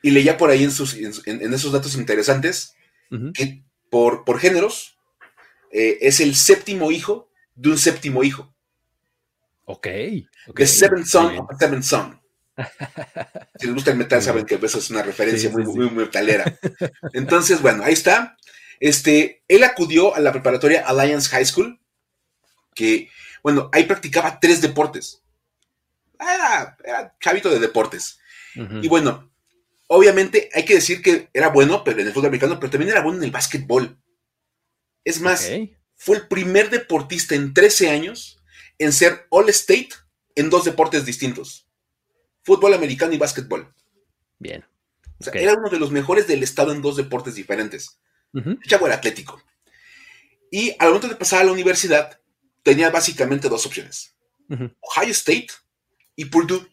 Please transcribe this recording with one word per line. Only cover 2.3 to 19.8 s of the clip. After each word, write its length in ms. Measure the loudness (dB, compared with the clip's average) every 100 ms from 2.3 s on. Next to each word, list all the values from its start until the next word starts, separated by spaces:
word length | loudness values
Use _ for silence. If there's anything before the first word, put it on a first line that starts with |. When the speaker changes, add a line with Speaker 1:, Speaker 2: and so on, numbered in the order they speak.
| 0 -2 -6 -12 _ _ _ _
Speaker 2:
Ujú. 220 | -12 -10
Speaker 1:
que 320 | -6 -8 -8 _ _ _
por, 340 | 2 2 0
por 140 | -4 0
géneros, 600 | 2 2 -2 -4 -16 _ _ _ -20 _ _ _ _
eh, 260 | 0 0 2
es 180 | 2 4
el 140 | 2
séptimo 580 | 2 4 4 2 -4 -2
hijo 380 | -4 -4 -8 _ _ _
de 160 | _ 0
un 80 | 2
séptimo 440 | 0 0 -6 -2
hijo. 320 | -2 -4 -18 _ _ _ _ _ _ _ _ _ _ _
Speaker 2:
Ok, 240 | -20 -12 -10 -8 -8 -10 -12 _ -16
ok. 80 | 0
Speaker 1:
The 100 | 2
seventh 400 | 6 4 2 2
son 180 | 2
Speaker 2:
Muy 80 | 2
bien. 120 | -2
Speaker 1:
of 60 | -12
a 80 | -2
seventh 260 | -2 0
son. 360 | -2 -4 -4 -18 _ _ _ -16
Speaker 2:
<laughs> 60 | -16 _ -16 -14 -16 -14 -16 -18 -20 -12
Speaker 1:
Si 80 | -8
les 80 |
gusta 180 | -2 -2
el 40 | 0
metal, 220 | 0 0
Speaker 2:
Muy 60 | 0
Speaker 1:
saben 180 | -4
Speaker 2:
bien. 160 | -2 -4
Speaker 1:
que 60 | -2
eso 120 | -4
es 120 | -6
una 120 | -6
referencia 460 | -6 -4 -2 -2 -2
Speaker 2:
Sí, 60 |
Speaker 1:
muy, 100 | -2
Speaker 2:
sí, 80 | -4
sí. 60 | -2
Speaker 1:
muy, 80 | -4
muy 180 | -2
metalera. 540 | -4 -2 0 0 -2 -6 -10 -8
Speaker 2:
<laughs> 280 | -10 _ -10
Speaker 1:
Entonces, 480 | -8 0 0 2 2
bueno, 220 | 2 2
ahí 100 | 0
está. 420 | 2 2 0 -2 _ _ -20 -20 -4
Este, 640 | 0 0 4 2 2 -6 4
él 140 | 6
acudió 500 | 6 2